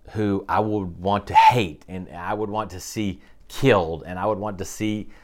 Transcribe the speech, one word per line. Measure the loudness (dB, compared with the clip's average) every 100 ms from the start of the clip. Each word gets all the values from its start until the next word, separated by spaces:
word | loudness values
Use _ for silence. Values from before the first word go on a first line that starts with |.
| -10
who | -2 0 0 0
I | 0
would | 2 0 -4 -4
want | 0 0 2
to |
hate | 6 6 6 2 -4 -12
and | -12 -10
I | -10 -6
would | -4 -2
want | -4 -4
to | -8
see | -8 -4 -4 -6 -12 -20 -14
killed | 2 6 6 4 -4
and | -8 -4
I | -2
would | -2
want | -4 -8
to |
see | -10 -4 -4 -4 -8 -16